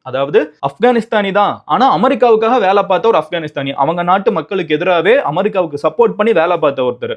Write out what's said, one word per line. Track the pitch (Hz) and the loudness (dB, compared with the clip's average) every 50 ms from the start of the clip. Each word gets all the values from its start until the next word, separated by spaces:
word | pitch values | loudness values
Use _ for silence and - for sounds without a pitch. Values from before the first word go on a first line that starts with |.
அதாவது | - 131 123 135 139 143 170 247 302 302 - _ | -12 -6 -4 -4 -2 0 0 0 0 -2 -6 _
ஆப்கானிஸ்தானி | 135 139 - - 214 247 247 226 226 - 226 208 196 196 | -8 -8 -4 0 2 2 2 2 -2 -2 -2 -2 0 0
தான், | 180 202 202 160 117 104 - | 0 0 0 0 -2 -4 -4
ஆனா | 143 156 202 254 262 160 170 | -2 0 2 2 2 2 2
அமெரிக்காவுக்காக | 226 262 269 214 247 233 220 220 220 226 254 247 | 2 0 2 2 4 4 4 4 2 2 0 2
வேலை | 190 185 196 208 | 2 2 2 2
பார்த்த | 185 185 185 175 202 226 | 2 2 0 0 2 2
ஒரு | 202 160 | 2 0
ஆப்கானிஸ்தானி, | - - 175 165 156 147 - 147 139 139 | 0 -2 -6 -8 -8 -6 -6 -6 -6 -4
அவங்க | 135 - 139 156 175 175 | -4 -2 -2 -2 -2 -2
நாட்டு | 175 175 190 202 196 247 | 0 0 0 0 0 0
மக்களுக்கு | 196 214 - - 202 190 170 147 151 | -2 -2 -4 -4 -4 -4 -2 -2 -2
எதிராகவே | 151 175 185 175 165 160 202 254 | 0 0 0 0 2 2 2 2
அமெரிக்காவுக்கு | 285 226 147 151 180 185 214 196 190 175 151 143 139 - 156 | 2 0 -2 -2 -2 -2 -2 -2 -2 -4 -4 -4 -4 -4 -2
சப்போர்ட் | - - 233 214 | 0 2 0 0
பண்ணி | 180 208 208 226 | 0 0 0 0
வேலை | 208 160 160 175 175 165 | 2 2 2 0 0 0
பார்த்த | 156 143 - 135 | 0 -2 0 -2
ஒருத்தர். | 127 123 120 117 120 110 113 | -2 -4 -4 -6 -6 -8 -8